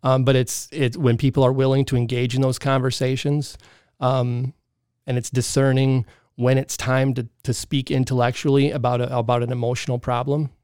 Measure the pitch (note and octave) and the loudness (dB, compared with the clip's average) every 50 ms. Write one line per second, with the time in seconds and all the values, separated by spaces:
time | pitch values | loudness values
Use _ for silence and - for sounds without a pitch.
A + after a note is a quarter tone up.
0 | - C3 C3 C3 B2+ B2+ C3+ B2+ B2+ - - - - - - D3+ C#3 B2 A2+ F3 | 2 2 2 4 4 4 4 2 2 0 -4 -10 -10 -10 -4 -2 -2 -2 -2 0
1 | D#3 B2+ A#2 A#2 - C3+ - C#3 C3+ B2+ C3+ C3 C3+ C3+ C3+ C3+ C#3 - C3 B2 | 2 2 2 4 2 0 2 4 2 2 4 2 2 2 2 2 0 0 0 -2
2 | A#2+ A2+ B2 A#2+ B2 B2 A#2+ C3 C3+ C3 B2 - - C#3 C3+ C3+ B2+ C3 B2 - | 0 0 -2 -2 -2 -2 0 0 0 0 -2 -2 -2 0 0 2 0 0 -2 -2
3 | C3+ C3 C3 B2+ - D3 C#3+ D3 C#3+ - - - - - _ _ _ _ _ _ | -2 -2 -2 -2 -2 -2 -2 -2 -4 -6 -12 -20 -20 -20 _ _ _ _ _ _
4 | C3+ B2+ C3 C3 B2 B2 A#2+ A#2+ B2 C3 - _ _ _ _ _ _ _ _ _ | 0 0 2 2 0 0 -2 -4 -4 -6 -8 _ _ _ _ _ _ _ _ _
5 | _ - B2+ B2 A#2 - - B2+ A#2+ - - C#3 C3+ C3+ C3 C3 C3+ C3+ C3 C3 | _ -4 -4 -4 -4 -2 -2 -2 -2 0 0 2 2 4 4 4 4 4 2 2
6 | A#2+ - - _ _ _ _ - A#2+ B2 C3 C3 C#3 - - - - C3 C3 C3 | 0 -4 -10 _ _ _ _ -2 0 2 2 2 0 -4 -8 -8 -2 0 0 2
7 | C3+ C3+ C3 B2+ A#2+ A#2 _ _ _ - A#2+ - - - - C#3 C3 - - C3+ | 2 0 0 -2 -6 -10 _ _ _ -4 -4 -4 -4 -4 -4 -4 -2 0 0 0
8 | C3 - C3 B2 A#2+ A#2+ B2 - - D3+ C#3 C#3 C#3 D3 - C#3+ A#2+ B2 B2 A#2+ | 0 0 0 0 0 0 0 -2 0 2 2 4 2 2 0 0 -2 0 0 0
9 | A#2+ A#2+ B2+ B2 A#2 A2 B2 A#2+ A#2+ A#2 B2+ B2 A#2 A#2+ B2+ A#2+ - - B2+ B2 | -2 -2 -2 -2 0 0 0 0 0 -2 -4 -4 -2 -4 -4 -4 -4 -4 -6 -4
10 | - - B2 A#2+ B2 C#3 C#3+ D3+ D#3 C3+ _ _ | -2 -2 -2 -2 -2 -2 -2 -2 -2 -4 _ _